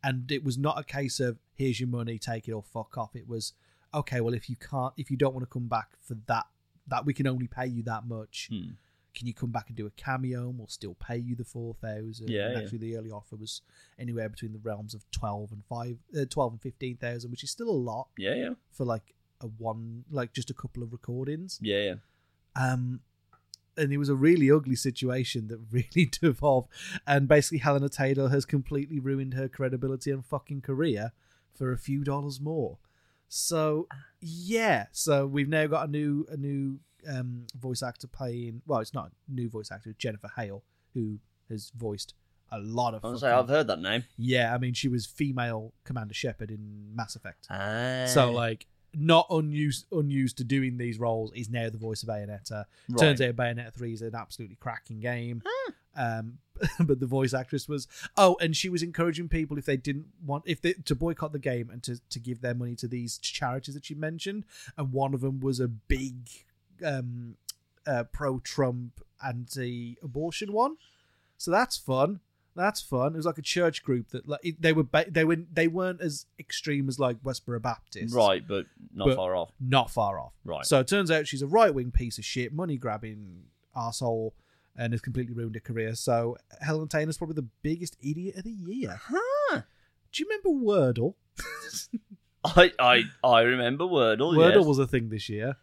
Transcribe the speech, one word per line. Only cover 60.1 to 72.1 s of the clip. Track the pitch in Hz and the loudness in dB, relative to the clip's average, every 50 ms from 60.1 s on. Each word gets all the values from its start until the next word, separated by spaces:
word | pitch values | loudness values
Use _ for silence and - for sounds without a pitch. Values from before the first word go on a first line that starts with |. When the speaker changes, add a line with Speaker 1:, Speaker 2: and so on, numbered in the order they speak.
| - _ 175 | -18 _ -6
Speaker 1:
want, | 143 143 147 - | -6 -6 -4 -2
if | - 165 - - | -4 -4 0 0
they, | 170 185 | 0 0
to | 190 160 - 151 | 0 0 -2 0
boycott | 120 156 170 165 - - 151 147 | 0 0 -2 -2 -4 -6 -6 -6
the | 147 | -4
game | 127 143 127 120 120 120 | -2 -2 -2 -2 -2 -6
and | 98 123 - | -10 -12 -8
to, | - 123 120 _ _ | -8 -8 -8 _ _
to | - 120 | -12 -10
give | 117 127 123 117 | -6 -6 -8 -4
their | 127 123 120 | -4 -4 -2
money | 123 123 120 120 | -2 -4 -4 -6
to | - - 120 | -6 -6 -6
these | 123 123 120 117 - - | -6 -4 -6 -6 -8 -8
charities | - - - - 151 127 123 135 127 - 139 | -8 -8 -6 -4 -2 -2 -2 -4 -6 -8 -12
that | 143 - | -12 -12
she | - 156 | -12 -8
mentioned. | 143 156 156 160 165 - 196 196 214 202 _ - - - - - - | -6 -6 -6 -6 -6 -6 -6 -6 -6 -8 _ -16 -20 -20 -18 -8 -4
And | 147 135 127 | -4 -2 0
one | 135 135 135 139 | 0 0 2 0
of | 131 | 0
them | 123 135 135 135 | 0 -2 -2 0
was | 131 135 135 120 | 0 0 0 2
a | 127 120 | 0 -2
big, | 117 107 _ _ 147 131 135 135 123 127 123 117 - - _ _ _ _ _ _ _ _ 180 | -2 -4 _ _ 0 0 0 -6 -8 -10 -16 -18 -20 -20 _ _ _ _ _ _ _ _ -4
um, | 156 143 131 127 123 120 120 120 117 113 _ _ - - _ _ _ _ _ _ | -2 -2 -2 -4 -4 -6 -8 -10 -12 -14 _ _ -18 -18 _ _ _ _ _ _
uh, | 151 139 120 120 | -2 -2 -2 -2
pro-Trump, | - - - 147 139 131 127 - - - - 139 127 123 123 123 120 - - - _ _ _ - | -4 -6 -4 -2 -2 -2 -2 -4 -6 0 2 2 2 2 -2 -6 -10 -14 -18 -20 _ _ _ -8
anti-abortion | 135 120 120 123 117 - 135 127 123 123 120 120 117 120 - - 147 120 139 156 170 160 - 214 202 202 | -6 -6 -6 -8 -8 -8 -6 -6 -6 -6 -6 -8 -10 -12 -12 -12 -8 -6 -4 -4 -4 -4 -6 -6 -2 2
one. | 214 240 277 320 - _ _ _ _ _ _ _ _ _ _ _ | 2 2 2 2 -6 _ _ _ _ _ _ _ _ _ _ _
So | _ - - | _ -2 2
that's | 165 202 247 247 - | 4 4 4 2 0
fun. | - - - 131 127 139 160 | -8 -4 -2 2 4 4 2